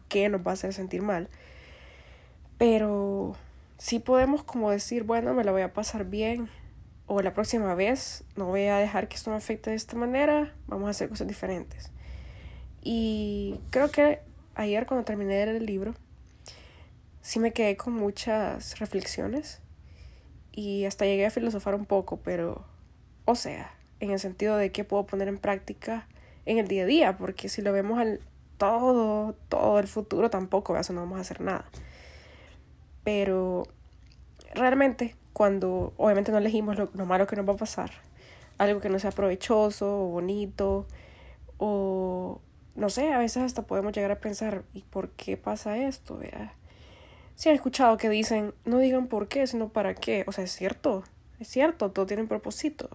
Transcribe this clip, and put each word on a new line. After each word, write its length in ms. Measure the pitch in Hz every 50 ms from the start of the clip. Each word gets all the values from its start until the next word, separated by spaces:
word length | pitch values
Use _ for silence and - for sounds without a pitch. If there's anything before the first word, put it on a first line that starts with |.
| - -
qué 200 | - 202 196 208
nos 180 | 202 190 175
va 60 | 185 185
a 20 |
hacer 180 | 190 - 185 190
sentir 300 | - 190 185 180 180 196
mal, 260 | 208 196 170 180 - - - - - - - - - - - - - - - - - - - - - - - - - - -
pero 800 | 240 233 226 214 214 214 208 202 202 202 196 196 190 - 202 - - - - - - - - -
sí 200 | - - 233 233
podemos 460 | 226 - 254 254 262 269 277 294 294
como 260 | - - 247 220 208
decir, 340 | 202 202 208 - 233 240 220
"Bueno, 300 | 208 226 233 233 240 254
me 100 | 254 220
la 80 | 202 190
voy 100 | 190 185
a 100 | 180 -
pasar 320 | - 214 - - 220 202
bien, 440 | 180 196 208 214 220 233 240 233 220 - - - - - - - - - - -
o 140 | - 208 202 190
la 120 | 185 180
próxima 400 | - 220 - - 233 214 190 180
vez 500 | 175 190 214 254 - - - - - - - -
no 100 | - 196
voy 200 | 180 185 196 202
a 100 | 202 202 202
dejar 300 | 208 214 208 196 208 220
que 80 | -
esto 140 | - - 226
me 60 | 214
afecte 340 | 214 214 - 220 220 - 220
de 60 | 220
esta 200 | 220 - - -
manera, 580 | 233 240 240 254 269 294 294 302 302 302 294 - - -
vamos 200 | - 208 196 196 208
a 20 |
hacer 180 | 202 - 190 -
cosas 180 | 220 202 196
diferentes". 640 | 190 214 - - 185 190 175 - - - - - - - - - - - - - - - - - - - - - - - - -
Y 800 | - 233 226 226 220 220 214 214 208 208 202 202 196 196 - - -
creo 200 | - 254 277 294
que 300 | 294 - 294 294 294 294 - - - - - - -
ayer 320 | - 220 208 202 214 247
cuando 180 | 254 262 254 220
terminé 300 | - 214 208 202 196 196
de 120 | 196 208
leer 100 | 214 220
el 100 | 226 226
libro, 280 | 214 202 190 196 220 233 - - - - - - - - - - - - - - - - - - - - - - - - -
sí 200 | - - - 226
me 120 | 226 233 226
quedé 240 | - 226 208 196
con 160 | 196 - 247 240
muchas 880 | 226 208 202 202 - - 240 214 220 208 - - - - - - -
reflexiones 800 | 220 - - 190 190 - - - 175 202 226 294 311 - - - - - - - - - - - - - - - - - - - - - -
y 320 | - 208 202 196 202 196
hasta 200 | 196 196 - 208
llegué 220 | 196 196 196 196
a 40 | 214
filosofar 440 | - 247 233 233 214 202 - 202 196
un 100 | 202 208
poco, 340 | - 202 196 185 - - -
pero, 460 | - - 180 175 170 170 - - - - - - - - - - - - - - -
o 100 | - 240
sea, 400 | 247 - - - - - - - - - _ - -
en 100 | 220 202
el 100 | 196 196
sentido 360 | 196 190 180 - 202 214 214
de 160 | 208 202 196 185
qué 120 | - 208
puedo 200 | - 202 202 202
poner 220 | - - 196 196 196
en 100 | 202 196
práctica 680 | - 208 202 196 - - 208 - - - 226 226 220 - - - - - - - -
en 140 | - 226 226
el 100 | 214 185
día 160 | 196 196 185
a 20 |
día, 300 | 185 277 330 311 190 190 196
porque 300 | 185 185 190 - - 196
si 120 | - -
lo 120 | 202 202 196
vemos 260 | 196 196 202 226 240
al 220 | 233 220 208 202 - - - - - - -
todo, 800 | - 208 202 226 233 247 254 254 240 226 214 208 214 214 220 214 - - -
todo 300 | - - - 220 208 208
el 80 | 202 202
futuro, 420 | - 220 208 208 - 170 165 -
tampoco, 420 | - 190 190 185 - 196 202 - 175
¿verdad? 120 | 156 175
Eso 60 | - 185
no 80 | 175
vamos 180 | 175 175 185 190
a 40 | 185
hacer 180 | - 180 -
nada. 240 | 185 190 185 - - - - - - - - - - - - - - - - - - - - - - - - - - - - - -
Pero 640 | 214 208 202 202 196 190 185 185 185 180 180 - - - - - - - - - - - - - - - - - - -
realmente, 600 | - 247 254 262 277 277 269 240 - 240 233 - - - - -
cuando 600 | - 214 202 196 196 185 185 185 185 180 - -
obviamente 360 | - 220 214 208 196 202 214 214
no 60 | 214
elegimos 380 | 208 220 220 214 214 208 208
lo, 140 | 196 208 - -
lo 140 | 190 190
malo 200 | 175 180 185 196
que 100 | 196 -
nos 120 | 202 196 190
va 40 | 202
a 40 |
pasar, 340 | 202 220 214 - - - 180 - - - - - - - - - - - - - -
algo 220 | 196 202 208 202
que 80 | - 208
no 100 | 190 190
sea 120 | 196 196
provechoso 920 | 190 - 202 196 180 190 - - 233 214 214 208 202 - 208 202 202 202 190
o 60 | 180
bonito, 800 | 170 175 175 185 202 208 208 196 196 - 202 196 196 196 202 - - - - - - - - - - - - - - -
o 800 | 196 214 208 202 196 190 190 190 185 185 180 180 185 185 - - - - - - - - -
no 160 | - 208 202
sé, 220 | 202 247 277 311 294
a 60 | 247
veces 260 | 240 226 - 247 254
hasta 180 | 254 247 247 220
podemos 300 | - 190 196 294 208 202
llegar 180 | 214 202 196
a 100 | 202 202
pensar, 440 | - 214 208 - 226 214 202 190 185 - -
"¿y 80 | 196 190
por 280 | - - 196 190 196
qué 260 | - - - - 190
pasa 420 | 196 - 208 214 214 - 214 208 226
esto?", 400 | 269 269 269 - - - - -
¿verdad? 340 | - - - - 214 214 - - - - - - - - - - - - - - - - -
Sí 120 | - - 320
han 60 | 302
escuchado 420 | 277 - 262 - - 269 233 226
que 120 | 220 - 220
dicen, 460 | 214 214 220 - 233 214 208 208 - - -
"No 140 | 233 233 254
digan 280 | 262 262 254 254 254
por 220 | 247 - 208 208 202
qué, 180 | - 277 269
sino 220 | 254 240 233 220 214
para 260 | - 220 202 190 185
qué". 300 | - - - 226 202 185
O 60 | - 202
sea, 100 | - 185
es 80 | 180 -
cierto, 520 | - 185 196 240 - - 294 220 190 190 - - - - - - -
es 80 | 226 -
cierto, 440 | - 254 277 330 320 - 220 196 190
todo 140 | - 196
tiene 160 | 190 202 208 226
un 60 | 220
propósito, 600 | 214 214 - 214 220 - - 302 294 - - - -